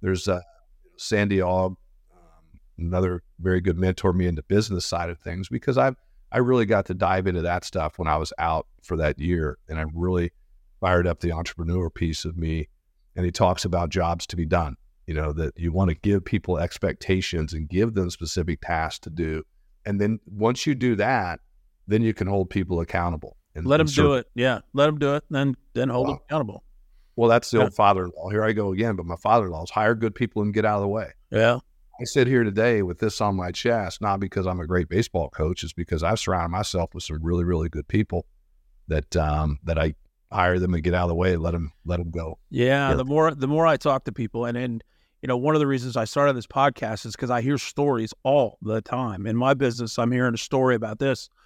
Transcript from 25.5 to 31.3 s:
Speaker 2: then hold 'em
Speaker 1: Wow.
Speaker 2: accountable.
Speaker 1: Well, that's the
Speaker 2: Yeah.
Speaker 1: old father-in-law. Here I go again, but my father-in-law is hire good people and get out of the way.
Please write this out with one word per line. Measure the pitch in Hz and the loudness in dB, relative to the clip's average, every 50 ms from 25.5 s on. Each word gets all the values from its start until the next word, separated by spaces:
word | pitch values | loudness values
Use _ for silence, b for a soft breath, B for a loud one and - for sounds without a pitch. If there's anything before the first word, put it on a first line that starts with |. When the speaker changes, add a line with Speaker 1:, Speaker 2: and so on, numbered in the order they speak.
| 127 - _ _ - | 0 -2 _ _ -4
Speaker 2:
then | 117 123 135 | -2 -2 0
hold | 120 123 - 156 | 0 0 0 -2
'em | 151 | -4
Speaker 1:
Wow. | - - | -6 -6
Speaker 2:
accountable. | - 147 156 127 101 101 - - - - - - _ _ _ _ _ _ | -4 -2 -2 -2 -4 -6 -12 -18 -20 -20 -20 -20 _ _ _ _ _ _
Speaker 1:
Well, | - 117 113 | 2 4 6
that's | 117 120 - - | 6 6 4 4
the | 120 113 | 4 4
Speaker 2:
Yeah. | 104 | 4
Speaker 1:
old | 101 - | 4 4
father-in-law. | - 107 101 98 92 92 90 - 78 82 92 | 4 4 6 6 4 0 -4 -6 -10 -8 -2
Here | 104 107 107 | 0 0 2
I | 110 110 | 2 2
go | 107 104 98 95 | 0 0 0 0
again, | 95 113 117 104 | 0 0 0 0
but | 90 85 | -2 -4
my | 85 85 | -6 -8
father-in-law | - - 107 113 120 104 90 85 78 85 | -4 2 4 4 4 4 2 -4 -8 -8
is | - | -4
hire | - 107 107 110 117 | -2 0 2 2 2
good | 110 113 110 101 | 2 0 -2 -2
people | - 120 - - 107 104 | -2 -4 -4 -2 -2 -2
and | 104 101 | 0 0
get | 107 104 | 0 0
out | 107 107 | 2 0
of | 101 101 | 0 0
the | 98 | -2
way. | 101 110 98 - - - _ _ | -2 -4 -6 -8 -12 -18 _ _